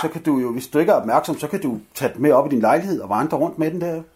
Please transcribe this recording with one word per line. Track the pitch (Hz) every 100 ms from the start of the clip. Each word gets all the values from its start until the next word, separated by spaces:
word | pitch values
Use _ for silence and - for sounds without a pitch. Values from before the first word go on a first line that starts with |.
så | 160
kan | 160
du | 160 135
jo, | 123
hvis | 120 -
du | 147
ikke | 175
er | 156
opmærksom, | 110 131 - -
så | 151
kan | 196
du | 143 110 -
tage | - 120
den | -
med | 147
op | 131 147
i |
din | 127
lejlighed | 110 151 196 147
og | 95
vandre | 107 156 147
rundt | 170 160
med | 160
den | 180
der. | 170 165 160